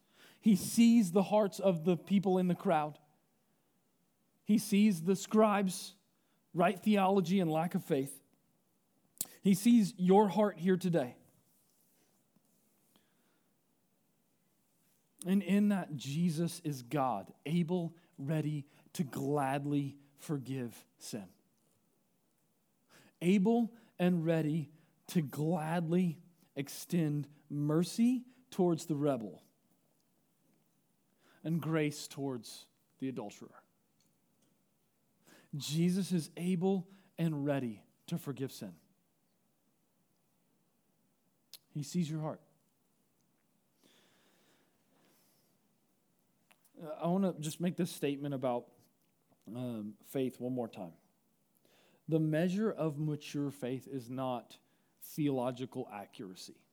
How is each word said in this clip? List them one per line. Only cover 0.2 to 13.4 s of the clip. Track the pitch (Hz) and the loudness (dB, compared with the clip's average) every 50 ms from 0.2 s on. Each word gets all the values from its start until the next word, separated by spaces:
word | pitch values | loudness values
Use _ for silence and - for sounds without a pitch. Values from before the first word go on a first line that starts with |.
| - - - _ | -20 -20 -10 _
He | - 220 208 | 4 4 4
sees | 175 - 135 - - 233 233 233 240 220 170 165 | 4 4 2 4 6 8 8 8 6 6 4 4
the | 202 185 | 2 2
hearts | - 190 214 220 190 - - | 4 4 2 2 2 0 0
of | 190 196 180 160 156 | 2 2 2 2 2
the | 185 180 156 | 2 0 0
people | - - 196 202 160 196 185 185 | 0 2 2 2 4 4 2 2
in | 180 180 | 2 2
the | 175 | 0
crowd. | - - 196 170 156 151 151 147 - _ _ _ _ _ _ _ _ _ _ _ _ _ _ _ _ _ _ _ _ _ _ _ _ _ _ _ _ _ | 0 0 0 2 2 0 -2 -6 -12 _ _ _ _ _ _ _ _ _ _ _ _ _ _ _ _ _ _ _ _ _ _ _ _ _ _ _ _ _
He | - 208 202 | 2 2 2
sees | - - 196 196 208 220 196 160 160 | 2 2 4 4 6 4 4 2 0
the | 180 196 | 0 0
scribes' | 185 - - - 214 214 214 202 202 208 185 175 - - - - _ _ _ _ _ _ _ _ _ _ _ - | 0 -2 0 4 4 4 4 4 2 0 -2 -2 -6 -10 -14 -16 _ _ _ _ _ _ _ _ _ _ _ 0
right | 160 175 180 185 180 | 2 2 2 2 0
theology | - 214 208 202 196 190 196 202 180 156 185 202 | 2 2 4 4 4 4 4 2 2 2 2 2
and | 180 160 | 2 2
lack | 156 156 165 180 - | 0 0 -2 -2 -2
of | 185 - | -4 -2
faith. | - 165 135 135 135 - - _ _ _ _ _ _ _ _ _ _ _ _ _ _ _ _ _ _ _ - - - - - - | 0 0 0 -2 -2 -6 -14 _ _ _ _ _ _ _ _ _ _ _ _ _ _ _ _ _ _ _ -12 -12 -12 -8 0 2
He | 190 202 | 4 4
sees | 175 - 233 240 240 208 165 151 | 6 6 6 8 8 6 4 2
your | - 180 180 185 202 220 196 | 2 4 6 8 8 6 6
heart | 165 202 214 208 185 156 | 4 2 2 0 0 0
here | 160 190 185 | 0 2 2
today. | 175 - 185 170 165 131 123 120 - - _ _ _ _ _ _ _ _ _ _ _ _ _ _ _ _ _ _ _ _ _ _ _ _ _ _ _ _ _ _ _ _ _ _ _ _ _ _ _ _ _ _ _ | 2 2 2 2 2 0 -2 -6 -12 -20 _ _ _ _ _ _ _ _ _ _ _ _ _ _ _ _ _ _ _ _ _ _ _ _ _ _ _ _ _ _ _ _ _ _ _ _ _ _ _ _ _ _ _